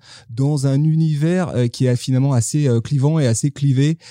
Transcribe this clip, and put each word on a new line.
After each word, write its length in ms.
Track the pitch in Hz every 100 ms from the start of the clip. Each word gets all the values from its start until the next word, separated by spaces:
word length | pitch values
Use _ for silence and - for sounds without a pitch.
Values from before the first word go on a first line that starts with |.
| - - -
dans 340 | 113 139 151 139
un 180 | 139
univers, 680 | 156 156 160 147 160 185 175
euh, 180 | 120 120
qui 180 | - 127
est 100 | 123
finalement 380 | - 127 139
assez, 340 | 127 - 151 143
euh, 140 | 117
clivant 380 | - 143 143 160
et 80 | 131
assez 240 | 113 147
clivé, 480 | - 143 131 143 165 -